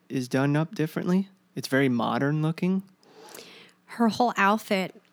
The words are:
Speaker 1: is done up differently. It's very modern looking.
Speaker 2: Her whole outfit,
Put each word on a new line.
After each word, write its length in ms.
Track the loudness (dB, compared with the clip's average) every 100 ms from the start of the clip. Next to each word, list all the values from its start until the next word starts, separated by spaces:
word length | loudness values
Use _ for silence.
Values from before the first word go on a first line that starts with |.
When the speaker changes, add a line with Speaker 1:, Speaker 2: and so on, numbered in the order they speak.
| -8
Speaker 1:
is 180 | -6 -2
done 260 | 0 2 0
up 180 | -2
differently. 540 | -4 -4 -4 0 0 0 _ _ -12
It's 120 | -2
very 220 | 2 2
modern 520 | 2 0 0 0 0
looking. 420 | -2 -2 -2 -2 -4 _ _ -20 -20 -20 -20 -20 -20 _ -12
Speaker 2:
Her 220 | 0 0
whole 240 | 2 0 4
outfit, 580 | 2 2 0 -2 -2 -8 _